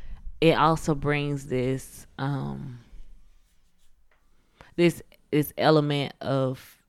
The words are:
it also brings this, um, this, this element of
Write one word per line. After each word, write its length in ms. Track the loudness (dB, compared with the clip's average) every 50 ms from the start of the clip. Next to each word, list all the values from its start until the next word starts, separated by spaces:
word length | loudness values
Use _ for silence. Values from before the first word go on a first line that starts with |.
| -10 -10 -10 -10 -10 -10 -4 2
it 120 | 4 4 6
also 380 | 6 6 4 4 2 2 0 -2
brings 520 | 0 0 0 0 0 0 -2 -4 -4 -6 -4
this, 580 | -4 -2 0 0 -2 -4 -6 -12 -18 -20 -20 -18 -10 -6
um, 600 | -4 -4 -4 -4 -4 -6 -8 -8 -10 -12 -12 -14 -18 -20 -16 -16 -16 -16 -16 -20 -20 -20 -20 _ _ _ _ _ _ _ _ _ _ -20 -20 _ _ _ _ _ _ _ _ _ _ _ _ _ -20 -12 -2
this, 260 | 2 2 2 2 0 -12 _ _ _ _ -2
this 220 | 0 0 0 0 -2 0
element 560 | 4 4 6 4 4 2 0 -2 -4 -6 -8 -8
of 560 | -4 -2 0 0 0 -2 -2 -6 -12 -20 -20 _ _